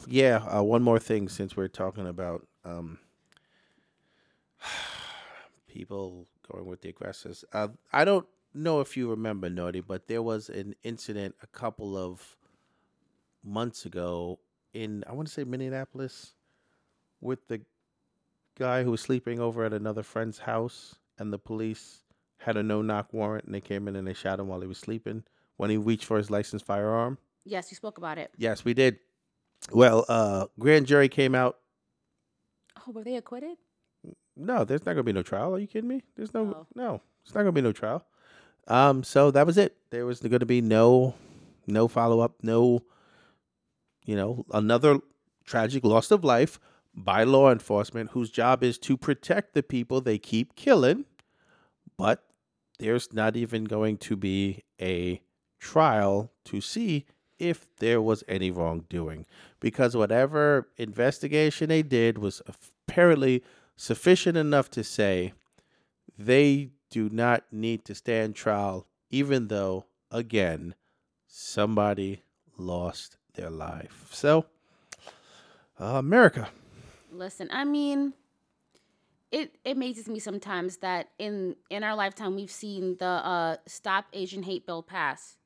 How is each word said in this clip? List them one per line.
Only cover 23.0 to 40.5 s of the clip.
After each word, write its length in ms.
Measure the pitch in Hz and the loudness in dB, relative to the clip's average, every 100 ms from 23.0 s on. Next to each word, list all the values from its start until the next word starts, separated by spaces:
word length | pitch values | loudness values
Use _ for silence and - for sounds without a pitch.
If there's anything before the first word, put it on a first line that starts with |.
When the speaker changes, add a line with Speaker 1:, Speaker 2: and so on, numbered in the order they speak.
| - | -4
Speaker 1:
warrant, 320 | 110 107 107 | -6 -4 -6
and 100 | - | -8
they 60 | 101 | -12
came 280 | - 98 101 | -6 -6 -6
in 80 | 98 | -8
and 100 | 95 | -8
they 80 | |
shot 260 | 92 95 95 | -6 -6 -4
him 80 | 98 | -6
while 120 | 92 | -10
he 60 | 92 | -10
was 120 | 98 | -12
sleeping, 440 | - 113 107 110 - _ _ - | -10 -10 -8 -12 -14 _ _ -6
when 140 | 104 | -2
he 60 | 107 | 0
reached 280 | 107 110 | 0 -2
for 120 | - 110 | 0 -2
his 120 | 101 | 0
licensed 340 | 104 104 104 | -2 -4 -8
firearm. 540 | - 101 107 113 120 135 _ _ | -6 -4 -2 -2 -2 -6 _ _
Speaker 2:
Yes, 260 | - 190 - | -10 -10 -10
you 60 | 196 | -14
spoke 220 | 214 190 | -14 -12
about 200 | 170 156 | -12 -10
it. 120 | - - | -12 -6
Speaker 1:
Yes, 280 | 113 104 | -4 -2
we 100 | 120 | -2
did. 240 | 120 131 104 _ _ _ _ _ _ - | 2 2 2 _ _ _ _ _ _ 0
Well, 320 | 113 127 110 120 | 8 8 8 4
uh, 380 | 117 107 95 95 - | 2 2 0 -4 -2
grand 280 | 127 156 135 | 4 4 6
jury 220 | 143 139 | 6 6
came 260 | - 131 | 4 2
out. 240 | 127 123 - _ _ _ _ _ _ _ _ _ _ _ - 254 | 2 0 -2 _ _ _ _ _ _ _ _ _ _ _ -20 -16
Speaker 2:
Oh, 60 | |
were 120 | 220 | -12
they 120 | 220 247 | -8 -8
acquitted? 400 | 233 247 302 349 _ _ _ _ - - _ - | -8 -12 -12 -14 _ _ _ _ -20 -20 _ -10
Speaker 1:
No, 280 | 185 247 | -2 0
there's 200 | 107 147 | 0 -2
not 80 | 180 | -2
gonna 100 | 160 | -2
be 80 | 117 | 0
no 100 | 98 | 0
trial. 320 | - 98 147 | -2 -4 -2
Are 40 | 190 | -4
you 80 | 208 | -6
kidding 220 | 220 240 | -6 -6
me? 140 | 262 - - | -8 -10 -14
There's 180 | 214 | -8
no, 60 | 226 214 | -4 -4
Speaker 2:
Oh. 120 | 160 160 | -6 -14
Speaker 1:
no, 260 | 240 247 123 - _ | -10 -8 -8 -10 _
it's 100 | _ | _
not 60 | 208 | 0
gonna 100 | 202 | 2
be 100 | 160 | 4
no 100 | 120 | 2
trial. 320 | - 107 151 - _ _ - _ _ - | 0 -4 -6 -8 _ _ -20 _ _ 2
Um, 340 | 120 139 131 | 6 6 4
so 260 | 127 139 143 | 2 6 6
that 160 | 139 156 | 6 6
was 100 | 180 | 4
it. 200 | 196 - _ | 2 -2 _
There 140 | 120 | -6
was 160 | 123 120 | -6 -6
gonna 240 | 117 120 | 0 2
be 160 | 120 | 4